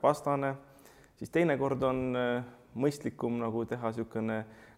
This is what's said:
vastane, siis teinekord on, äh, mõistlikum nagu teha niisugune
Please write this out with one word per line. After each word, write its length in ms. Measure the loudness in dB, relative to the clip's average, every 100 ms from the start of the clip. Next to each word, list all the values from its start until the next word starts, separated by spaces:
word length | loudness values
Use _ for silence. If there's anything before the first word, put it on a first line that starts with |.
vastane, 500 | 2 2 0 0 -2 -4 -10 -20 -20 -20 -20 -16
siis 120 | -2
teinekord 480 | 2 4 4 2 2
on, 200 | 2 2 0 0
äh, 280 | 0 0 -4 -14 -12 -2
mõistlikum 640 | 0 0 -6 -4 -2 -2
nagu 240 | -2 -2 -4
teha 240 | -4 -4
niisugune 520 | -4 -4 -4 -2 -2 -6 -12 -20